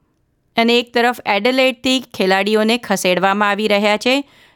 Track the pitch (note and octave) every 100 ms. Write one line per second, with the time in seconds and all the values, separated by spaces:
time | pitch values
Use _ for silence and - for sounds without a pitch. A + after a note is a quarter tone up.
0 | _ _ _ _ _ - A#3 A#3+ A#3+ A#3+
1 | A#3 A#3 - G3+ A3+ C4 C4 B3+ C4 C4
2 | A#3+ - F#3+ F#3+ G3+ G#3+ A3 A#3+ - F#3+
3 | F#3 F3+ F#3+ G3 G#3 G3+ G#3+ G3+ G#3 G#3+
4 | B3 C4+ C#4 _ _